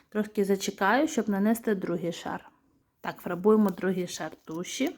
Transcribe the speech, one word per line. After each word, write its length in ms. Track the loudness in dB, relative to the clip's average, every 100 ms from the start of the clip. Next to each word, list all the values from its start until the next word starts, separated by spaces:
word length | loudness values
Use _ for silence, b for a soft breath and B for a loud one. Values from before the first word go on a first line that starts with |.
| B
Трошки 360 | -4 -2 0 0
зачекаю, 600 | 0 -2 0 2 4 2
щоб 220 | 0 0
нанести 460 | 2 2 2 0 -2
другий 360 | -2 -2 -4
шар. 400 | -6 -8 -10 -12 _ _ _ _ _
Так, 200 | -10 -8
фарбуємо 480 | -6 0 4 6 4
другий 380 | 2 -2 -2 -4
шар 280 | -6 -10 -10
туші. 600 | -10 -10 -8 -4 -4